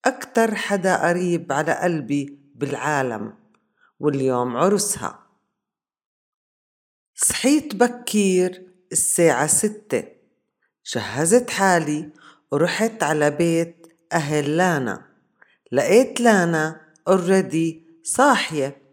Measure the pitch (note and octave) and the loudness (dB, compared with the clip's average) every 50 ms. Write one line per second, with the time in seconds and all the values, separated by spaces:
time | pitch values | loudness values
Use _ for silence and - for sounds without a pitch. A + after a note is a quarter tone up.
0 | - B3+ C4 - - - - A#3 A3+ A3 G#3+ - - - G3+ G3 E3+ F#3+ F3+ - | 0 -2 -2 -2 -14 -2 0 2 2 2 0 -4 -4 -2 -4 0 0 0 0 2
1 | - E3+ F3 F3+ F#3 F3 F3 E3 E3+ - C3+ C#3+ D3+ D3+ - - F#3 F3+ E3+ D#3 | 2 0 0 0 0 -2 -2 -2 -4 -4 -4 -2 -2 -2 -2 -2 -2 -2 -2 -4
2 | C3 A2+ C#3+ C#3+ C#3 C3+ - - _ _ _ - C#3 B2+ B2+ A#2 B2 D3 D3+ C#3+ | -4 -4 -4 -4 -4 -6 -12 -20 _ _ _ -10 -8 -8 -6 -6 -4 -2 -2 -2
3 | C3 B2+ A2+ G#2 G2+ A2 - _ _ _ _ _ _ _ _ _ _ _ _ _ | -2 -4 -4 -8 -10 -12 -14 _ _ _ _ _ _ _ _ _ _ _ _ _
4 | C#3+ D3+ C#3 C#3 C3 C3 B2+ B2 B2 B2 A#2 B2 D#3 G3 G#3 G3 G3+ - - - | -4 -2 -2 0 -2 0 0 0 -2 -4 -2 0 0 0 0 0 -2 -4 -6 -6
5 | G#2 D2+ - - _ _ _ _ _ _ _ _ _ _ _ _ _ _ _ _ | -8 -10 -12 -12 _ _ _ _ _ _ _ _ _ _ _ _ _ _ _ _
6 | _ _ _ _ _ _ _ _ _ _ _ _ _ _ _ _ _ _ _ _ | _ _ _ _ _ _ _ _ _ _ _ _ _ _ _ _ _ _ _ _
7 | _ _ _ - - - - - - C4 D4 D#4 D4+ - G#3+ F#3 B3 A#3+ A#3+ - | _ _ _ -4 -2 -2 -2 0 2 2 2 2 0 -4 0 0 0 0 0 -8
8 | - - - G#3+ G3+ F#3+ F#3 F3+ F3+ F#3 F3+ - - - _ _ _ _ E3+ - | -10 -2 0 2 2 4 2 2 0 0 -2 -10 -20 -20 _ _ _ _ -4 -2
9 | - - - - E3+ E3 C3 B2 C#3+ D3+ - - - G#3 G#3+ - - _ - A#2 | -2 -2 2 4 4 4 4 4 2 0 0 0 0 -2 -4 -6 -8 _ -6 -6
10 | - - - _ _ _ _ _ _ _ _ _ _ _ _ _ _ - - A#2+ | -6 -8 -18 _ _ _ _ _ _ _ _ _ _ _ _ _ _ -8 -8 -8
11 | G2+ F#2+ G#2+ C3 D#3 E3 G#3+ B3 A#3+ A#3+ - - G3 F#3+ F3+ E3+ D#3 D3 D3+ D3+ | -8 -6 -4 -2 2 4 4 4 4 0 -2 2 2 4 4 2 2 -2 -4 -6
12 | F3+ G3 - _ - - _ _ _ _ C#3 C#3+ B2+ C3 - - A3 A3+ A3 - | -6 -10 -16 _ -20 -20 _ _ _ _ 0 0 0 0 0 -2 -2 -4 -2 -4
13 | E3+ D3 D#3 D3+ D3 D3 D3 C#3 E3+ E3+ E3 E3 E3+ E3+ - _ - _ _ _ | -2 -2 0 2 2 0 2 0 0 2 2 0 -2 -4 -8 _ -20 _ _ _
14 | _ _ - E3+ D3 C#3+ D3+ D3+ C#3+ C#3+ D3+ E3+ F#3 F#3 E3+ C#3+ B2+ A2 F#2+ - | _ _ -4 -4 -2 0 -2 -2 0 0 0 2 2 2 0 -2 -2 -4 -6 -8
15 | - _ _ _ _ _ _ _ - _ _ _ _ _ A#2+ C3+ D3 E3 F#3 A#3 | -14 _ _ _ _ _ _ _ -20 _ _ _ _ _ -2 0 2 6 4 4
16 | C4 B3 - - A#3+ A#3 G#3+ F#3+ F3 E3+ E3 D#3+ D#3 D#3 D#3+ - - _ _ _ | 4 4 -2 2 4 4 4 4 4 2 0 0 -2 -2 -6 -10 -18 _ _ _
17 | _ F3 F#3+ F#3 E3+ F3+ F#3+ F#3+ F#3+ F#3+ D#3 E3 E3 E3 D#3+ - _ _ _ _ | _ 0 0 2 2 2 2 2 2 0 -2 -2 -2 -2 -4 -8 _ _ _ _
18 | _ - - - C4 D4 B3 F#3+ - - D#3+ D3 C3+ C#3 C#3 _ _ _ | _ -6 0 2 4 4 4 2 0 -4 -2 -4 -4 -4 -6 _ _ _